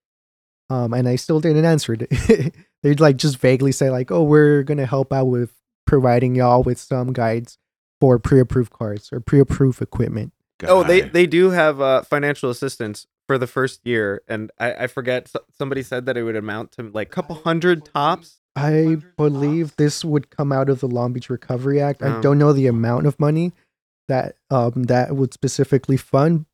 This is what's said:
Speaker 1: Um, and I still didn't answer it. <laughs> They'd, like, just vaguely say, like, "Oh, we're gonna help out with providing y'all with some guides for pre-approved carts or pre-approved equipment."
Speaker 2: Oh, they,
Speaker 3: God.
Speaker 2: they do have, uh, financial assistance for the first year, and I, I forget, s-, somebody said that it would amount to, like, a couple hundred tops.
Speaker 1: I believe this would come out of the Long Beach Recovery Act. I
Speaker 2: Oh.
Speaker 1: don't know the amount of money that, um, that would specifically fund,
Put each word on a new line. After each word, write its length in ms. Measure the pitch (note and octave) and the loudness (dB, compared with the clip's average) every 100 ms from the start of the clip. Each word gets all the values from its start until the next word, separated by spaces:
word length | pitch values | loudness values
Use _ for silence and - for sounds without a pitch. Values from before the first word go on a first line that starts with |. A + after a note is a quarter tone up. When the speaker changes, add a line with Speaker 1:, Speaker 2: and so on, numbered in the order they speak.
| _ _ _ _ _ _ - | _ _ _ _ _ _ -6
Speaker 1:
Um, 240 | B2+ A#2+ | -4 -2
and 140 | A#2+ B2 | -2 0
I 80 | B2 | -2
still 240 | - D#3 | -2 -2
didn't 240 | E3 D3+ | 2 2
answer 300 | E3 D#3 - A2+ | 2 2 0 -6
it. 560 | A#2+ - - G#3 C#3+ - _ | -2 -4 2 0 0 -8 _
<laughs> 160 | _ | _
They'd, 160 | C#3+ D3 | -2 2
like, 160 | D#3 C3 | 2 2
just 220 | D#3 B2+ | -2 0
vaguely 340 | C3 B2+ C#3 | 0 2 0
say, 180 | - C3+ | 0 -2
like, 220 | B2+ C3 | -2 -4
"Oh, 120 | F3 | -2
we're 400 | D3+ D3+ D3 D3 | 4 4 6 2
gonna 220 | C#3 D3 B2+ | 0 -4 -2
help 260 | C3+ C3+ | -4 -2
out 120 | C3+ C3 | -2 0
with 240 | B2 A#2+ _ _ _ - | -2 -4 _ _ _ 2
providing 480 | C#3 B2+ A#2+ B2+ B2+ | 4 6 4 2 2
y'all 280 | B2 B2 | 4 4
with 160 | B2 B2 | 2 -4
some 340 | - C3 B2 | -6 -6 -4
guides 440 | B2 A2+ A#2 A#2+ _ _ _ _ - | -2 -2 -4 -8 _ _ _ _ 2
for 180 | C3+ A#2+ | 4 4
pre-approved 540 | - C3+ B2 C3 A#2 | 4 4 4 0 -4
carts 360 | - A2 G#2 - | -6 -8 -8 -10
or 80 | B2 | -12
pre-approved 600 | - C#3+ C3+ - C3+ - | 0 4 4 2 0 0
equipment." 520 | A#2 - A#2 A2 B2 _ _ _ - | -8 -4 -4 -4 -10 _ _ _ 2
Speaker 2:
Oh, 160 | F#3 | 2
they, 160 | E3+ F#3 | 6 2
Speaker 3:
God. 120 | G3 | 2
Speaker 2:
they 120 | E3+ F3 | 0 2
do 260 | E3 F#3 | 4 2
have, 280 | F3 D#3 C#3 | 4 0 2
uh, 220 | C3+ C3 | 0 0
financial 480 | - D3 C#3+ C#3 C3 | 0 -2 -2 -4 -6
assistance 580 | A#2+ C3+ - A2 G#2 - _ - | -6 -8 -8 -10 -10 -18 _ -4
for 100 | C3+ | -4
the 100 | B2 | -2
first 320 | C3+ C3 - A#2+ | -4 -4 -6 -4
year, 360 | A#2 G2+ G2 - | -2 -2 -6 -8
and 240 | A2 G#2+ - | -10 -10 -8
I, 140 | A#2+ | -8
I 140 | - B2 | -6 -8
forget, 420 | - B2 B2+ - | -8 -6 -6 -6
s-, 80 | - _ - | -14 _ -12
somebody 260 | C#3 C3+ | -8 -8
said 220 | B2+ B2+ B2 | -8 -8 -6
that 100 | A#2+ | -6
it 60 | |
would 120 | A#2 A2 | -4 -6
amount 360 | G#2+ G#2+ - | -8 -10 -12
to, 160 | - A2+ | -14 -12
like, 140 | G#2+ G2+ | -10 -8
a 20 | |
couple 240 | F#3 F3 E3 | -10 -10 -8
hundred 480 | E3 E3 F3+ E3+ - | -4 0 0 0 -4
tops. 540 | C#3+ D3 F3 E3 _ _ C#3 | -4 -2 -2 -8 _ _ -4
Speaker 1:
I 420 | D3 D#3 D#3+ D#3+ F3 - | 0 2 2 0 -6 -2
believe 600 | D3+ C#3 D3 E3 D#3 - | -2 0 -2 -2 -4 0
this 260 | D3 - | 0 0
would 280 | E3 D3 - | -2 -2 -4
come 200 | - C#3+ | -6 -2
out 160 | C3+ C3+ | 0 0
of 120 | B2+ | 0
the 80 | C3 | -2
Long 260 | A#2+ B2 | -2 -4
Beach 160 | B2+ - | -6 -8
Recovery 500 | B2 - B2 C3+ C#3+ | -10 -6 -4 0 0
Act. 220 | C#3+ C#3 | 0 -2
I 140 | C#3 A2+ | -4 0
Speaker 2:
Oh. 40 | |
Speaker 1:
don't 180 | C#3 C#3+ | 2 4
know 120 | D3 | 4
the 140 | C#3 C3 | 4 2
amount 380 | A#2 A#2 B2 D3+ | 0 0 0 -2
of 140 | - | 0
money 340 | D3+ D#3 F3 - _ _ _ _ - | -2 0 -4 -8 _ _ _ _ -4
that, 260 | C3 - - - | -4 -4 -12 -4
um, 340 | C3 A#2+ B2 | -2 0 -2
that 320 | B2 B2 B2 C#3 | 0 0 0 -2
would 160 | C3 | -4
specifically 640 | - C3+ - C3 C3 - C3 | -4 -6 -2 0 0 0 -4
fund, 500 | - C3+ D#3 D#3+ - | 0 0 2 0 -4